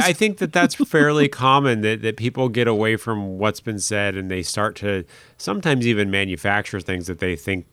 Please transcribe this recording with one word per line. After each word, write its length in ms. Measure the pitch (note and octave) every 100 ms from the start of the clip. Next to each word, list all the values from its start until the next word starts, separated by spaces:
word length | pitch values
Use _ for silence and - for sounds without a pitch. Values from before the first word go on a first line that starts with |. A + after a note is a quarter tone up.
I 80 | F3
think 240 | E3+ G#3+ G3+
that 160 | F3
that's 220 | F3 F3 -
fairly 520 | C#4+ D#3+ D3 D3+ D3
common, 540 | - C3 C#3 C#3 A2+
that, 180 | G#2+ A2
that 160 | A2 A2
people 320 | A#2 C3 C3
get 180 | A2+ A#2
away 300 | G#2 A2 A2
from 400 | - G#2+ G2 F#2
what's 240 | G#2+ G#2
been 200 | - G#2
said, 360 | - G#2+ G2+ F#2+
and 140 | F#2
they 120 | F#2
start 320 | F2 - G#2+ F#2+
to 280 | G2+ F#2+ E2+ - - -
sometimes 500 | - G3+ E3+ C3+ A#2+
even 240 | G#2+ G2+
manufacture 680 | G2 G2 F2 G2+ G2+ G2+ G2+
things 280 | F2 F#2 E2+
that 100 | F2
they 180 | F#2 E2+
think 300 | - F#2+ -